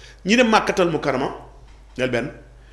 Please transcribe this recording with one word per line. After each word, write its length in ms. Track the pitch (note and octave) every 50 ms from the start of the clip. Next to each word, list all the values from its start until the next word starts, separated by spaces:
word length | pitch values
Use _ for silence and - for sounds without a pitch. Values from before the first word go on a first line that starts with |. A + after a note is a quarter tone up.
| - - - - -
ñi 120 | F#3 A3
dem 120 | B3 A#3+ A3
Màkkatal 400 | A3 G3 F3+ - F#3 - F3+ E3+
Mukarrama, 380 | D#3 C#3+ - C#3+ B2+ B2+ - - - - - - - - - - - - - - -
neel 140 | B2 B2+ C3+
benn, 200 | B2 A#2 B2 D3+ - - - - - - - -